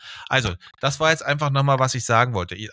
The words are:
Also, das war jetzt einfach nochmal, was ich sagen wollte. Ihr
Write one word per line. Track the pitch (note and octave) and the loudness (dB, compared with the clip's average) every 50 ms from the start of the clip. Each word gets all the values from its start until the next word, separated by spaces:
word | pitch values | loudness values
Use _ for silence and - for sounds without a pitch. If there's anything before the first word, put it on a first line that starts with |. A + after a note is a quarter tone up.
| - - - - - | -20 -20 -18 -18 -6
Also, | - B2+ C3 A#2 G2 F2 - - - - _ | -2 0 0 0 0 -4 -6 -10 -18 -10 _
das | - C#3 C#3 - | -4 -4 -2 2
war | D#3 D#3+ | 2 2
jetzt | D#3+ D#3 - | 2 2 0
einfach | C3+ D3 D3 D3+ C#3+ | -2 -2 0 0 0
nochmal, | C#3 C#3 C#3 C#3 C3+ B2+ | 0 2 2 2 2 2
was | C3 B2+ - | 2 0 0
ich | B2 - | -2 -2
sagen | - A#2 A2+ B2 B2+ A#2 | 2 2 2 2 2 0
wollte. | F#2 F2 - F#2 | -2 -4 -4 -6
Ihr | G2 G#2+ - | -10 -12 -6